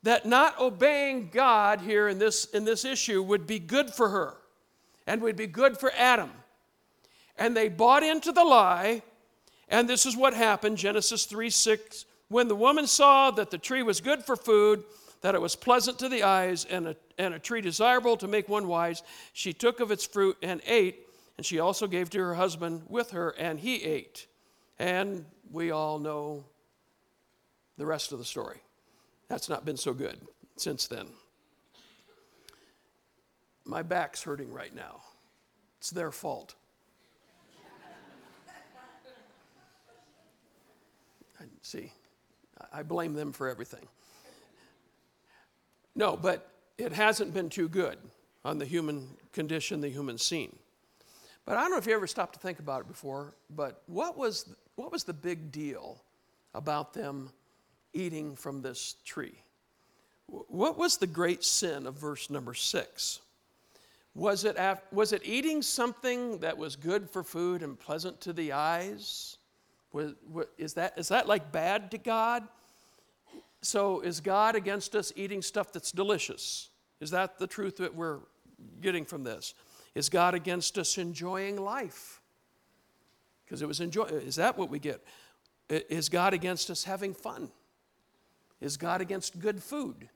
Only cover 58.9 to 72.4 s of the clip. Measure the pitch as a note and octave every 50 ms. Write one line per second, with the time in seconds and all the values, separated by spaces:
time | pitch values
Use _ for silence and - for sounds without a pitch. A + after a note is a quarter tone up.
58.9 | - _ _ - - - - - - - _ _ _ _ _ _ _ _ _ _
59.9 | _ _ _ _ _ _ _ - - - - _ - F3 G3+ D#4 E4 - E4+ F4
60.9 | - - G3 F3+ D#3 E3 F3 E3+ F3+ - - - - - - F3+ D#3 C#3+ C3+ B2+
61.9 | C3+ C#3+ D3 D3+ D3 C3+ - - C#3+ C#3+ C3 A#2 A2 - - - - D#3+ - -
62.9 | - - - - - - _ _ _ _ _ _ _ _ _ _ _ - _ _
63.9 | _ _ _ _ _ - E3+ G#3 G3+ F#3+ F#3 G#3+ F3+ - F#3 F#3+ F#3+ F#3+ - -
64.9 | - G3 G#3+ G#3 G#3 F#3+ - - A3 B3+ C#4 D#4+ D#4 D4+ C#4 - - - A#3+ B3
65.9 | A#3+ - - B3+ B3 B3 B3 A#3+ A3+ F3+ - D#3+ D#3 - D#3 D#3 C3+ C#3 C#3 E3
66.9 | F#3 G#3 G3 E3+ - F#3+ E3+ - - E3+ F3 F3+ F3+ F3 E3 C#3+ C3+ - - -
67.9 | D#3 D#3+ E3 F#3 - - - F#3 E3+ D#3+ E3 D3+ C3+ C#3 D3+ D#3 E3+ E3+ F3+ G3
68.9 | G#3+ G#3 G3+ - - - - - - _ _ _ _ _ _ _ _ _ _ _
69.9 | _ D3 D3+ D3+ C#3+ - - - D#3+ E3+ - - _ - D#3 D#3 - - E3+ F#3
70.9 | - D#3+ E3+ - F#3+ A#3+ - - G#3 G#3 D3+ D3 - D#3+ D#3 E3+ G3 G#3+ G#3 F#3
71.9 | - A3 - A#3+ A3+ A3+ A3 A#3 A#3+ A#3+